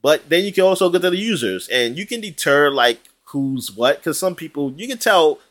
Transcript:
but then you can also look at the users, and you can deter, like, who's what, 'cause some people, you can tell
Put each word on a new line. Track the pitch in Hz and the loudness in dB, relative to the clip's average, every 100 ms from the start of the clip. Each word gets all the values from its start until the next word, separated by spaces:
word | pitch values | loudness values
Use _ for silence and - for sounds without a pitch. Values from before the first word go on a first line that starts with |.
but | 143 151 - | 0 0 2
then | 170 | 0
you | 202 | 0
can | 190 | 2
also | 190 180 180 | 2 4 2
look | 180 | 2
at | 180 | 0
the | 185 | -2
users, | 226 170 110 92 - | -2 -2 -2 -4 -4
and | 123 120 143 | -2 -2 -4
you | 202 | -8
can | 233 | -8
deter, | 208 151 147 143 147 | -10 -4 0 4 4
like, | 139 120 117 _ _ - | 4 2 0 _ _ -8
who's | 139 135 131 - | -4 -4 -4 -8
what, | 104 127 147 | -2 0 0
'cause | 170 143 | -2 -4
some | 185 | -4
people, | 175 160 143 143 143 | -6 -10 -6 -6 -8
you | 240 | -10
can | 233 | -4
tell | 226 185 156 139 _ | 2 4 4 0 _